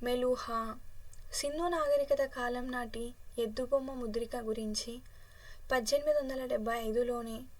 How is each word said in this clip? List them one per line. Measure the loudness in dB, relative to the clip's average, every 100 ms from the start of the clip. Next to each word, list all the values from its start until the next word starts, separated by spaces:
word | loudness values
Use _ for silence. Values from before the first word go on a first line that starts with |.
మెలూహా. | 0 2 4 2 2 -2 -2 -4 -8 -8 -10 -10 -6
సింధు | -2 -2 0 2
నాగరికత | 4 6 4 6 4
కాలం | 4 0 0 0 -2
నాటి | -2 -4 -4 -6 -8 -8 -2
ఎద్దుబొమ్మ | -2 0 2 2 2
ముద్రిక | -2 -2 -2 -2 -2
గురించి | -2 -2 -2 -2 -4 -8 -12 -16 -18 -16 -14 -12 0
పద్దెనిమిది | 0 4 2 4 4
వందల | 2 -2 0
డెబ్బై | 0 0 0
ఐదులోనే | 2 2 2 0 -2 -6 -8